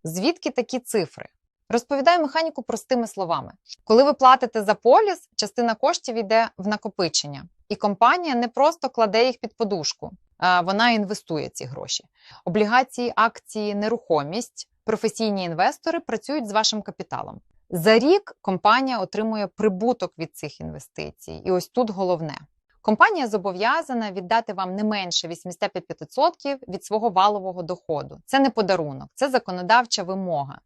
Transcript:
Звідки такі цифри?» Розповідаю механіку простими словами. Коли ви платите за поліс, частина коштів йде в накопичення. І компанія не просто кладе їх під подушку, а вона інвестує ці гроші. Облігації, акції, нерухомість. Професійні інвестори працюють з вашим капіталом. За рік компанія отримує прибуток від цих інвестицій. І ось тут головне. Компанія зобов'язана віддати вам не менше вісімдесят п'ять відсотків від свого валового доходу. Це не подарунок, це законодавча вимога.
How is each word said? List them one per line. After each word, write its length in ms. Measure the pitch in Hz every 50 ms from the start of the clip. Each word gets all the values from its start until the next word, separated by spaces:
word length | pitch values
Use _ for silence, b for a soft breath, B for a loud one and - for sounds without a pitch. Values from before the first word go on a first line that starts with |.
| -
Звідки 460 | 160 160 185 190 302 339 - - 302
такі 280 | - - 226 - - 247
цифри?» 500 | _ - - 214 170 - - - - - _ _ _ _ _ _ _ _
Розповідаю 540 | - 233 233 _ 285 277 269 339 349 349
механіку 400 | 311 269 - 320 330 320 302 -
простими 440 | 233 - - 220 - _ 262 240 226
словами. 460 | 214 - 196 190 165 165 147 - - - _ B B B B _
Коли 180 | - 214 233
ви 100 | 277 285
платите 500 | 285 _ 269 254 254 254 262 226 _ 226
за 120 | 202 196 208
поліс, 540 | - _ 233 277 392 440 403 359 - - _ _
частина 380 | - 214 208 _ - 240 233 220
коштів 420 | - - 294 349 - - 269 220
йде 320 | 226 214 190 220 226 226 214 _ -
в 100 | 185 208
накопичення. 760 | 208 208 - 214 _ - 170 160 - - - 147 143 135 151 - _ _ _ _
І 80 | 208
компанія 580 | - - 202 202 - 226 247 302 359 349 311 254
не 140 | 240 247 233
просто 400 | _ 254 277 311 330 _ - 262
кладе 380 | _ - 226 208 185 226 240
їх 140 | 262 247 _
під 160 | - 226 _
подушку, 540 | _ 226 196 202 170 147 - - _ - - 190 _ _ _ _ _
а 220 | 175 180 180 180
вона 300 | 170 175 196 208 233 240
інвестує 580 | 233 214 208 185 208 - _ - 165 151 131 123
ці 160 | _ - -
гроші. 400 | 127 135 - - - - - _ _ B B B B B B B
Облігації, 680 | 180 165 214 214 208 233 254 269 - - - 247 233 -
акції, 580 | - 220 233 _ - _ - - 220 208 208 202
нерухомість. 920 | 202 208 220 233 226 _ - 160 151 143 147 175 233 233 - _ - - _ _ _ _
Професійні 600 | - 220 190 - 220 - - 226 214 202 190 180
інвестори 560 | 175 165 156 190 254 294 _ - 330 330 339
працюють 480 | 339 - 233 220 - - 285 311 240 208
з 40 |
вашим 300 | 202 214 220 - 220 214
капіталом. 580 | - - - - - _ 135 123 - - - - _ _ _ _ _ _
За 280 | 180 175 160 214 220 233
рік 380 | 247 294 370 403 - - - _
компанія 580 | - 208 190 175 - 208 220 254 269 262 247 214
отримує 480 | 190 185 - 214 214 220 220 214 202
прибуток 680 | 185 _ - 220 220 185 180 220 240 247 240 185 175 _ -
від 180 | 165 - _
цих 240 | - - 147 - _
інвестицій. 840 | 160 160 151 147 - _ _ - 151 151 - _ - - 160 - -
І 60 | -
ось 180 | 185 180 175 _
тут 220 | _ 247 254 214
головне. 480 | 190 190 196 180 180 156 165 151 - - 151 _ _ _ _ _ _ _ -
Компанія 440 | - 214 - 330 453 415 339 262 220
зобов'язана 840 | 208 202 180 202 180 180 208 233 285 330 320 - 254 233 220 208
віддати 400 | 180 196 180 180 220 233 233 -
вам 220 | 196 185 190 185 185
не 100 | 202 214
менше 440 | 214 214 202 185 175 170 - - 160
вісімдесят 440 | 170 - - 180 175 _ 208 196
п'ять 280 | _ 180 - _ 165 _
відсотків 580 | 165 - - 254 294 349 330 _ - 277 277 262 - -
від 160 | 180 - -
свого 260 | - 208 220 220 233
валового 520 | 175 185 190 208 208 202 185 190 175 185
доходу. 580 | 170 156 180 - _ - 160 143 139 135 156 165 _
Це 120 | - - 269
не 120 | 269 262
подарунок, 580 | - 226 208 180 190 170 156 147 135 135 139 - _
це 160 | - 262 285
законодавча 720 | 254 233 - - 180 180 180 175 220 240 247 233 - 220
вимога. 560 | 185 175 190 196 190 175 165 143 139 135 - - _